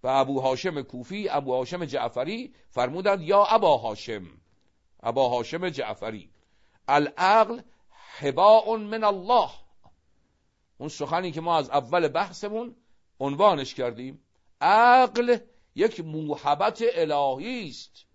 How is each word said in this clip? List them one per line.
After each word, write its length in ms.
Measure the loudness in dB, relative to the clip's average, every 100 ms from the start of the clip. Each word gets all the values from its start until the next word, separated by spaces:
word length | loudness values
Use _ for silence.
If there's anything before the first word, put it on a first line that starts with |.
به 100 | 0
ابو 280 | 0 0 0
هاشم 420 | -2 -2 -4 -6
کوفی، 480 | -10 -14 -12 -8 -4
ابو 260 | -4 -2 -4
هاشم 300 | -4 -8 -6
جعفری 680 | -6 -6 -6 -6 -8 -12 _ _
فرمودند: 520 | -4 -4 -2 -2 -2
"یا 220 | 2 4
ابا 340 | 4 4 4 2
هاشم، 500 | 0 -8 -10 -10 -12 -20 _ _ _ _ _ _
ابا 260 | -4 0 0
هاشم 400 | 0 -4 -6 -6
جعفری، 600 | -6 -8 -8 -10 -12 -18 _ _ _ _ _ 0
العقل 760 | 0 0 0 4 4 4 -2 -14 _ _ _ -20 -6
حباءٌ 600 | -4 4 8 8 6 -4
من 260 | -4 -2
الله." 460 | -2 -2 0 2 2 -6 -20 _ _ _ _ _ _ _ _ _ _ _
اون 120 | -14
سخنی 420 | -10 -4 -4 -4
که 100 | -6
ما 160 | 0 0
از 120 | 2
اول 380 | -2 0 0 2
بحثمون 680 | 0 -4 -6 -8 -6 -8 _ _ _ _ _
عنوانش 540 | -6 4 4 4 -4
کردیم، 500 | -6 -6 -6 -16 -16 _ _ _ _
عقل 760 | 4 6 8 6 4 0 0 0 -2 _ _ 0
یک 240 | 0 0
موهبت 840 | -10 -8 -6 -4 -2 0 0 0 -2
الهی 760 | 0 0 0 0 -2 -8 -8 -10
است 360 | -14 -20 -20 _